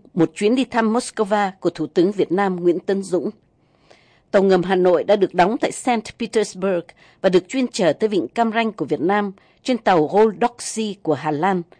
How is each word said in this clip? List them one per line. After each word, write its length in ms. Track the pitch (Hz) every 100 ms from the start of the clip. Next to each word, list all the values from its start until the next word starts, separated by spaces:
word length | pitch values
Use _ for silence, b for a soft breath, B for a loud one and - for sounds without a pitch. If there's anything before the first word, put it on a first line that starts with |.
| -
một 180 | - 160 -
chuyến 200 | 202 254
đi 100 | 254
thăm 280 | 240 220
Moscow 580 | 226 - - 208 208 202 190
của 100 | 180
Thủ 180 | - 156
tướng 240 | - 175
Việt 200 | 202 -
Nam 240 | 180 196 180
Nguyễn 240 | 175 170
Tấn 240 | - 196
Dũng. 260 | 190 175 143 - _ _ b b b b b b b
Tàu 120 | 202
ngầm 200 | 190 185
Hà 120 | 170 190
Nội 280 | 180 170
đã 120 | 127 208
được 180 | 185
đóng 240 | - 180 240
tại 100 | -
Saint 320 | - - 233 214 -
Petersburg 680 | 226 220 208 185 190 175 - _ b b
và 80 | 190
được 200 | 180 180
chuyên 180 | 262 247
chở 260 | - 180
tới 140 | 143 220
Vịnh 180 | 202 120
Cam 240 | - 233
Ranh 200 | 214 220
của 140 | 214 147
Việt 160 | 156
Nam 300 | 160 208 202 190 b b
trên 140 | - 247
tàu 260 | - 180
Goldoxy 920 | 151 190 220 170 233 233 - - 220 190
của 100 | -
Hà 180 | 147 156
Lan 300 | 147 180 190 170 b